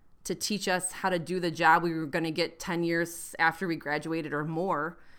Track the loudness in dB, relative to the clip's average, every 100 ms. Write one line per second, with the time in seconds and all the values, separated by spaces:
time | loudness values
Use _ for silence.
0 | -20 -12 -8 -4 -2 -2 0 0 -2 -2
1 | 0 0 0 -2 -2 4 6 6 6 0
2 | -2 0 0 0 -2 -2 -4 0 2 2
3 | 0 -6 -12 2 2 2 -2 -4 -2 -4
4 | -2 -4 -2 -4 -2 -2 0 0 -2 -8
5 | -18